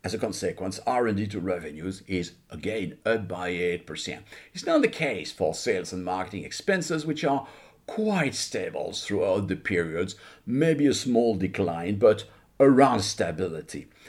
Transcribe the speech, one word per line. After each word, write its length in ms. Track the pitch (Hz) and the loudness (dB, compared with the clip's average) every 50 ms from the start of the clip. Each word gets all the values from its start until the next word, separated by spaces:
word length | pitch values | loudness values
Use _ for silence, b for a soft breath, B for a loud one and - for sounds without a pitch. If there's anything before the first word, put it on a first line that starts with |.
As 120 | b 92 107 | b -6 -4
a 40 | 110 | -4
consequence, 640 | 120 110 95 - - 87 82 - 92 95 98 - - | -4 -4 -4 -4 -4 -4 -4 -4 -6 -8 -8 -6 -4
R 200 | 120 127 123 120 | -2 0 2 2
and 120 | 113 104 98 | 2 0 0
D 80 | 104 | -2
to 120 | 98 104 98 | -4 -4 -4
revenues 640 | 85 95 90 85 80 76 73 78 85 95 92 - - - | -2 -2 -4 -4 -6 -10 -10 -8 -8 -8 -8 -8 -8 -4
is 240 | 95 90 85 - - - _ - | -4 -4 -4 -6 -10 -18 _ -18
again 480 | - 87 73 101 110 110 95 80 - - - | -12 -8 -6 -6 -4 -4 -4 -6 -8 -4 -2
up 240 | 110 113 110 98 85 | 0 0 0 -2 -4
by 220 | 90 87 90 90 | -8 -6 -6 -4
eight 360 | 90 87 90 87 87 85 - | -2 -2 0 -2 -2 -4 -6
percent. 380 | - 78 - - - - - - B B B B B B | -10 -12 -10 -10 -10 -10 -12 -14 B B B B B B
It's 120 | 170 - | -8 -2
not 140 | 349 330 302 | 2 2 4
the 80 | 254 214 | 4 2
case 420 | - - 160 139 110 87 73 - | 0 0 -2 -2 -2 -4 -8 -8
for 240 | - - 92 78 82 | -4 -2 0 0 0
sales 380 | - - 123 101 92 87 - | 0 -2 -2 -2 -2 -2 -6
and 100 | 92 92 | -6 -6
marketing 420 | 90 90 92 92 92 - 101 90 - | -4 -4 -4 -4 -4 -6 -8 -10 -8
expenses, 600 | - - - - - 190 180 147 - 170 156 156 | -10 -10 -4 -2 0 0 0 0 -2 -4 -4 -2
which 180 | 165 147 151 | -4 -4 0
are 240 | - 139 139 135 - B B B B B B B B | 0 0 0 0 -2 B B B B B B B B
quite 500 | - - 220 214 214 202 175 151 131 110 | -8 -4 -2 0 0 2 0 0 0 -2
stable 560 | - - - - 104 92 - - - - 87 | -4 -6 -6 -4 -6 -6 -6 -6 -6 -6 -6
throughout 560 | 90 - - - 101 - 92 98 92 104 98 - | -6 -8 -6 -4 -2 0 2 2 2 2 2 0
the 80 | 95 | -2
periods, 580 | 82 - - 98 85 82 82 80 85 95 92 - B B B B B B | -2 -2 0 0 0 0 0 -2 -2 -4 -4 -6 B B B B B B
maybe 400 | 104 120 135 160 165 156 139 147 | -2 0 2 4 4 4 4 4
a 80 | 135 117 | 4 4
small 400 | - - 123 120 113 120 117 107 | 2 0 2 2 4 4 4 2
decline, 640 | 87 95 90 - 107 95 85 82 82 85 95 104 101 | 0 0 -2 0 0 -2 -2 -2 -4 -4 -2 4 6
but 260 | 110 107 107 - - b b b b b b - | 8 8 8 6 0 b b b b b b 6
around 400 | 139 139 131 127 139 139 120 104 | 8 8 10 10 8 8 6 4
stability. 880 | 101 - - - 95 85 80 85 95 85 78 - - - - 71 - - _ B B | 0 -2 -2 -2 -2 -2 -2 -2 -4 -4 -4 -8 -10 -12 -12 -14 -14 -16 _ B B